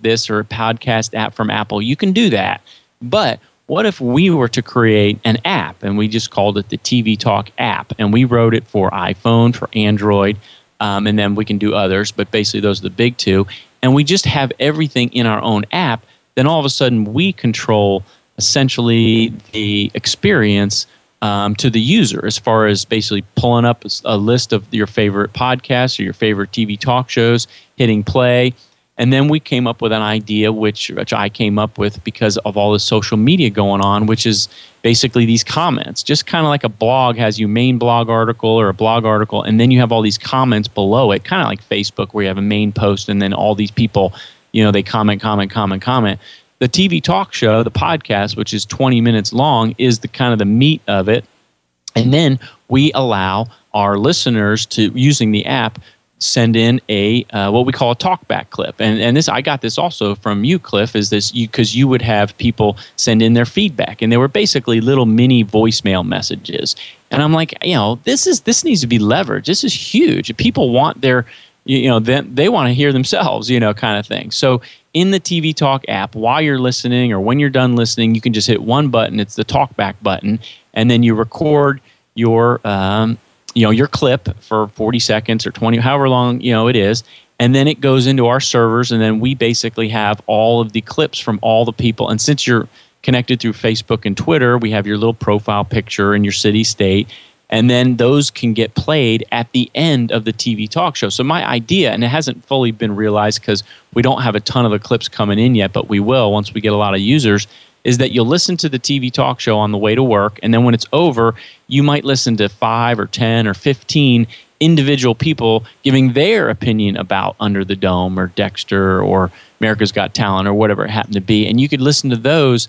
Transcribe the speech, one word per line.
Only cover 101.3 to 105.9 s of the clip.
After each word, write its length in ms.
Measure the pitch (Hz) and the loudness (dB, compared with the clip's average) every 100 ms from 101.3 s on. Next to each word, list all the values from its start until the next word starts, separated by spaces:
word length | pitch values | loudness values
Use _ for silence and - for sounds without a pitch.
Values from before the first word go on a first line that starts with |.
| 165 - | -2 -2
idea, 440 | 123 113 190 139 | -4 -2 0 0
and 100 | 104 | 0
it 60 | 120 | 0
hasn't 340 | 151 151 - - | -2 -4 -6 -4
fully 260 | 135 120 | 0 0
been 220 | 110 113 101 | -2 -4 -2
realized 460 | 107 104 107 - | 0 0 0 -2
'cause 220 | - 101 - - _ | -2 -4 -4 -16 _
we 80 | - | 0
don't 200 | 127 135 | 0 0
have 140 | 123 107 | 0 -2
a 60 | 104 | -2
ton 140 | 131 117 | 0 0
of 60 | |
the 80 | 104 - | 0 -2
clips 200 | 117 - | -4 -4
coming 320 | - 104 101 | -4 0 2
in 160 | 123 117 | 2 2
yet, 160 | 98 | 0
but 140 | 104 - | -2 -2